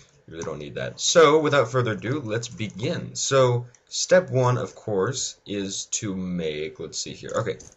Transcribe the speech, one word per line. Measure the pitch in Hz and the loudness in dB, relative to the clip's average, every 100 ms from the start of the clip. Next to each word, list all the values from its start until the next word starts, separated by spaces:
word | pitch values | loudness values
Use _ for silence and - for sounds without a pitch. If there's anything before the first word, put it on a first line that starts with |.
| _ _ - | _ _ -18
You | 82 | -10
really | 82 | -8
don't | 73 | -8
need | 73 64 | -10 -8
that. | 64 62 | -8 -4
So | - 170 156 156 | 2 6 8 8
without | 147 143 120 | 4 2 2
further | 127 113 | 0 0
ado, | 101 98 147 | -2 -4 -4
let's | 110 107 117 | -4 -4 -6
begin. | 92 107 92 131 165 - - | -8 -8 -4 -4 -4 -6 -6
So | - 139 127 120 120 _ _ | 0 4 4 2 -2 _ _
step | - - 185 180 | -6 4 4 4
one, | 123 123 123 | 2 2 2
of | - - | -2 -8
course, | - 101 101 143 - - - | -4 0 0 -2 -6 -10 -8
is | 101 98 98 - | -6 -4 -6 -8
to | - 107 95 | -6 -4 -6
make, | 92 90 80 76 78 - | -4 -4 -4 -4 -6 -8
let's | 80 - | -10 -8
see | 76 69 | -10 -10
here. | - 95 | -6 -4
Okay, | 117 - - | -2 -4 -12